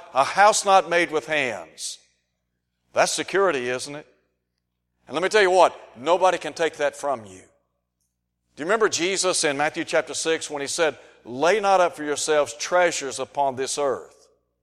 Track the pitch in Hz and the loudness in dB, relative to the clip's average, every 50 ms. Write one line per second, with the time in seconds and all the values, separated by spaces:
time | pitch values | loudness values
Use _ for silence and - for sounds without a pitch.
0 | - - - 127 135 - - 180 202 214 214 - - 202 196 190 156 165 170 175 | -16 -4 0 0 0 2 4 4 6 6 6 4 2 4 4 4 4 2 0 0
1 | 170 147 151 151 151 156 156 147 135 123 107 92 82 80 - - - - - - | 0 0 -2 -4 -4 -2 -2 -2 -2 -2 -4 -6 -10 -14 -16 -14 -12 -12 -12 -14
2 | _ _ _ _ _ _ _ _ _ _ _ _ _ _ _ _ _ _ - 110 | _ _ _ _ _ _ _ _ _ _ _ _ _ _ _ _ _ _ -2 0
3 | 160 180 - - 147 - - 185 196 185 156 131 123 123 127 - - 143 143 151 | 0 0 0 -4 -6 -2 0 0 2 2 0 0 -2 -4 -4 -6 -6 -10 -14 -16
4 | - _ _ _ _ _ _ _ _ _ _ _ _ _ _ _ _ _ _ _ | -18 _ _ _ _ _ _ _ _ _ _ _ _ _ _ _ _ _ _ _
5 | _ - 123 156 180 185 202 214 202 180 185 185 165 135 - - - - - 110 | _ -8 -4 -2 -2 2 4 4 4 4 6 6 6 4 4 0 -16 -20 -18 -6
6 | 123 156 175 185 185 185 175 165 - 156 135 165 165 156 156 - 147 139 - - | -2 0 2 4 4 2 2 0 -4 -8 -4 -2 -2 -2 -2 -2 -2 -4 -2 -4
7 | - 143 135 117 107 98 92 92 - _ _ _ _ _ _ _ _ _ _ _ | -4 -4 -4 -6 -8 -12 -20 -20 -20 _ _ _ _ _ _ _ _ _ _ _
8 | _ _ _ _ _ _ _ _ _ _ _ - 143 175 214 226 220 180 139 143 | _ _ _ _ _ _ _ _ _ _ _ -8 -4 -2 0 2 2 0 0 0
9 | 165 185 196 175 180 185 160 - - 151 139 139 147 156 - 170 151 - 170 160 | -2 -2 -2 0 0 0 0 0 0 -2 0 0 -2 -2 -2 -4 -6 -2 -2 -2
10 | 147 - 139 - - 165 160 156 - - 151 143 139 131 - - 170 151 123 - | -2 -2 -4 -6 -2 -2 -2 -2 -4 -6 -8 -8 -6 -6 -2 0 0 0 0 -4
11 | - - _ _ - - 120 131 151 170 196 220 196 196 196 185 180 165 - - | -10 -20 _ _ -16 -12 -4 0 2 2 2 2 4 4 4 4 4 2 0 -4
12 | 151 147 143 139 - - 151 147 143 - - - - - 180 180 180 170 147 - | -6 -6 -4 -4 -2 0 2 2 2 0 -2 -8 -4 0 2 4 4 2 2 -2
13 | 139 135 117 123 131 - - 143 139 139 127 123 135 123 - 147 143 139 117 90 | -6 -6 -6 -8 -8 -6 -4 -2 -2 -2 -2 -4 -6 -6 -4 -2 -2 -2 -2 -4
14 | 76 - - _ _ _ _ _ _ _ _ _ | -6 -12 -20 _ _ _ _ _ _ _ _ _